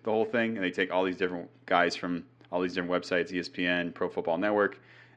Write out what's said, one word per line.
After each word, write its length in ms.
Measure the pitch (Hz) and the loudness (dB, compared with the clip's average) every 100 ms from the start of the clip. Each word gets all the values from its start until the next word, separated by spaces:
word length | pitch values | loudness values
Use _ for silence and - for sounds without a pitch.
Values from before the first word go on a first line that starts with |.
the 60 | 113 | -2
whole 140 | 107 | 0
thing, 320 | 107 120 113 113 | 2 0 0 0
and 80 | |
they 60 | 90 | -2
take 220 | 90 90 | 0 0
all 120 | 90 | 2
these 120 | 95 90 | 2 0
different 320 | 92 90 - - - | -2 -2 -10 -14 2
guys 280 | 90 87 | 4 4
from 300 | - 92 87 - _ - | 0 -4 -6 -8 _ -6
all 100 | 90 | -2
these 140 | 92 | 0
different 180 | 90 87 | -2 0
websites, 400 | 90 - 90 85 | -2 0 0 0
E 60 | 92 | -4
S 100 | 87 | -6
P 180 | - 90 | -2 0
N, 260 | 90 87 | 0 -2
Pro 160 | - 90 | -4 -4
Football 300 | 92 87 82 | -2 -2 0
Network, 420 | 104 104 101 - - - - | 2 2 2 0 -16 -20 -20